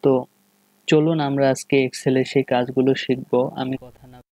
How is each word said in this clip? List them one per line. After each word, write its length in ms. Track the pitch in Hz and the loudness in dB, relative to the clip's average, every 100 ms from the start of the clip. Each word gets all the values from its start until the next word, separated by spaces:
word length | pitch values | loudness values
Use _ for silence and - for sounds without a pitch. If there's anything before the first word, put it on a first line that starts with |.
তো 240 | 139 131 127 _ _ _ _ _ - | 2 2 -2 _ _ _ _ _ 0
চলুন 320 | 156 156 165 | 2 2 0
আমরা 300 | 143 139 139 | -2 0 0
আজকে 260 | 131 - 139 131 | 0 0 0 0
Excel-এ 360 | - - 131 127 | -2 0 0 0
সেই 180 | 135 | -2
কাজগুলো 480 | 131 123 123 131 131 131 | 0 -2 -2 0 0 0
শিখবো। 540 | - 127 - 123 135 - | -2 -4 -2 -2 -2 -6
আমি 220 | 131 131 | -8 -8
কথা 260 | 127 - 131 | -12 -20 -20
না 140 | 127 _ | -20 _